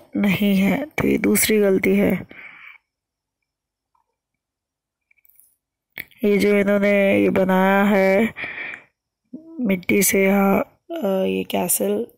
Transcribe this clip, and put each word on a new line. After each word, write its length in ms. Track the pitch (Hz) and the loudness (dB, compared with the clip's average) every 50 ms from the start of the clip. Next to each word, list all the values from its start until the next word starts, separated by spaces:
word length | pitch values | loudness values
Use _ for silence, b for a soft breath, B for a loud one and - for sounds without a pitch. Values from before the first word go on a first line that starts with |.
| - _ - | -6 _ -4
नहीं 400 | 208 202 202 180 - 208 202 196 | -2 0 0 0 0 0 0 2
है, 280 | 190 196 196 185 - 294 | 2 2 0 0 -2 -4
तो 220 | 311 - - - | -8 -6 -4 -2
ये 100 | 143 135 | 0 0
दूसरी 420 | - 220 202 214 202 - - 220 214 | 0 0 0 0 0 0 0 0 2
गलती 360 | 208 196 190 190 190 190 190 | 2 2 0 0 0 0 0
है। 320 | 202 202 180 185 180 - B B B B B B B B B B B B _ _ _ _ _ _ _ _ _ _ _ _ _ _ _ _ _ _ _ _ _ _ _ _ _ _ _ _ _ _ _ _ _ _ _ _ _ _ _ _ _ _ _ _ _ _ _ _ _ _ _ _ _ _ _ _ _ _ _ _ _ _ - - _ _ - - | 2 2 0 -2 -4 -6 B B B B B B B B B B B B _ _ _ _ _ _ _ _ _ _ _ _ _ _ _ _ _ _ _ _ _ _ _ _ _ _ _ _ _ _ _ _ _ _ _ _ _ _ _ _ _ _ _ _ _ _ _ _ _ _ _ _ _ _ _ _ _ _ _ _ _ _ -18 -18 _ _ -4 0
ये 140 | 208 202 | 0 2
जो 200 | 196 196 208 208 | 2 2 2 2
इन्होंने 640 | 202 202 202 208 202 196 202 202 202 196 196 202 202 | 2 2 2 0 0 2 2 2 2 2 2 2 2
ये 80 | 202 190 | 2 2
बनाया 540 | 185 196 190 185 185 185 190 190 196 196 202 | 2 0 2 2 2 2 2 2 2 2 2
है 500 | 202 214 190 190 190 190 196 226 220 - B B B B B B B B B B B B _ _ _ _ _ _ _ - 311 320 330 320 320 | 2 2 2 2 2 2 2 0 -2 -4 B B B B B B B B B B B B _ _ _ _ _ _ _ -20 -20 -20 -16 -10 -6
मिट्टी 420 | 254 202 190 180 180 - 214 202 185 | -4 -4 -4 -4 -2 -2 0 0 0
से, 260 | - - 196 196 190 | 0 2 2 2 2
हाँ, 420 | 202 202 196 196 196 202 - - _ _ _ - | 2 2 2 2 0 0 -2 -6 _ _ _ -12
अ, 160 | 339 330 254 | -10 -6 -4
ये 360 | 196 190 190 190 190 190 190 185 | -4 -2 -2 -2 -2 -4 -4 -6
कैसल, 640 | - - 196 185 180 - - 202 196 208 208 233 - _ | -6 -4 -4 -4 -2 -4 -2 -2 -4 -4 -4 -6 -10 _